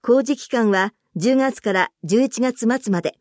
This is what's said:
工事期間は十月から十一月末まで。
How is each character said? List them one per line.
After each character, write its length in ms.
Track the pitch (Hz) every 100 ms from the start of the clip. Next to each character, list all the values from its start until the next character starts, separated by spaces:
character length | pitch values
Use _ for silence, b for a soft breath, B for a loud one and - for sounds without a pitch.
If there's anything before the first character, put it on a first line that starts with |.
工 200 | - 254
事 140 | 262 277
期 120 | -
間 220 | 247 220
は 220 | 190 196 _ _ -
十 200 | 196 262
月 260 | 269 -
か 100 | 220
ら 180 | 190 180 _
十 160 | 160 208
一 200 | 269 -
月 260 | 254 247 226
末 240 | 262 226
ま 80 | 180
で。 180 | 160 -